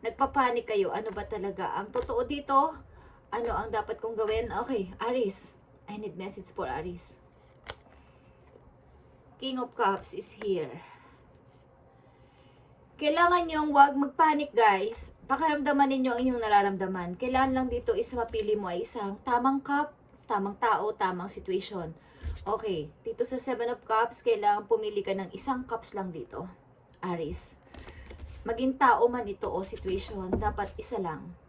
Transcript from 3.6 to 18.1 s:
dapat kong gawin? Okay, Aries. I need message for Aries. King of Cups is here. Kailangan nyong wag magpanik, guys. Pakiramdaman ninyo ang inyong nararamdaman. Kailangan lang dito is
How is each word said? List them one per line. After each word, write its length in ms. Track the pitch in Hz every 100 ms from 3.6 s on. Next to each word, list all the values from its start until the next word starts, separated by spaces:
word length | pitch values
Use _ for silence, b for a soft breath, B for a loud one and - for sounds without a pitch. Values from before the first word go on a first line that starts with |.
| 220
dapat 320 | 214 214 220
kong 160 | 226 220
gawin? 320 | 214 220 233 185
Okay, 320 | 254 247 185 -
Aries. 560 | 226 254 208 - - - _ -
I 160 | - 208
need 160 | 208 160
message 320 | 190 196 185 -
for 80 |
Aries. 560 | 156 127 175 175 - - - - - - - - - b b b b b b - - - - - - - - -
King 240 | 262 262
of 160 | 247 -
Cups 400 | 208 196 - 190
is 240 | 202 -
here. 400 | 208 180 139 147 B B B B B - - - _ - - - - b b b b b b - -
Kailangan 560 | - 294 330 349 349 330
nyong 240 | 311 302
wag 240 | 285 285 277
magpanik, 560 | 285 - 320 294 294
guys. 640 | 220 220 196 208 233 - -
Pakiramdaman 680 | - 269 320 294 277 285 277
ninyo 240 | 269 262
ang 60 | 240
inyong 220 | 262 240 220
nararamdaman. 640 | 208 202 190 190 185 175 180
Kailangan 380 | 254 254 269 262
lang 100 | 254
dito 240 | 240 240 220
is 160 | 233